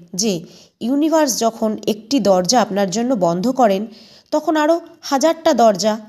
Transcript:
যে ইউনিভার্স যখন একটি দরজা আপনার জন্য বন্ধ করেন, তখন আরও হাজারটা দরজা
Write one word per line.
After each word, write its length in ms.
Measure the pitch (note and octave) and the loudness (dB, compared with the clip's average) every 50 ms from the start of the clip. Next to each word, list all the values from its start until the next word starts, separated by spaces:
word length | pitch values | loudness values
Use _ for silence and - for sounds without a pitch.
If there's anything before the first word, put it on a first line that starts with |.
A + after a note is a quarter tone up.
| E3+ - - | -16 -12 -8
যে 180 | F3+ G#3+ A3+ F#3 D#3+ F3 - - - - _ _ - | -4 -2 -2 -2 -4 -6 -12 -20 -20 -20 _ _ -10
ইউনিভার্স 580 | - A3+ C#4 C#4+ D#4 D#4 D#4+ D#4+ D4+ C4+ - - | -6 -4 -2 0 0 2 2 2 2 0 0 -2
যখন 320 | A#3 A3+ A3 - A3+ G#3+ G#3+ - - | -2 -2 -2 -2 -4 -4 -4 -4 -4
একটি 340 | - A3 G#3+ - - C#4 C4+ | -4 -4 -4 -4 -2 -2 0
দরজা 400 | G3 G3+ F#3+ F#3 F3+ F3 B3 A#3+ | 2 2 2 2 2 2 2 2
আপনার 300 | G3+ - F#3 G3+ G3+ F#3+ | 2 0 0 -2 -2 -2
জন্য 240 | E3+ A3+ A#3 B3 C4+ | -2 -2 -2 -2 -2
বন্ধ 360 | G3 F3 E3+ E3+ F3+ F#3 B3 | 0 0 0 0 0 -2 -2
করেন, 360 | C4 C4 B3 G#3 G3 G3 G#3+ A#3 - - - - - - _ - | 0 2 2 2 2 0 -4 -8 -12 -20 -20 -20 -20 -20 _ -6
তখন 260 | - D4+ D4+ F4 D#4+ | -6 -4 -2 -2 0
আরও 240 | D#4 D4+ D4+ E4+ E4+ E4+ - - - | 0 2 2 0 0 -2 -8 -20 -16
হাজারটা 520 | - - C#4+ C4+ C4+ D#4+ E4 D#4+ - E4 D4+ | -8 -4 -2 0 2 0 0 0 0 0 2
দরজা 460 | A3+ A#3 A3 G3+ F3 G3 A3 G#3+ A3+ G#3+ | 4 4 4 4 2 0 -2 -2 -4 -6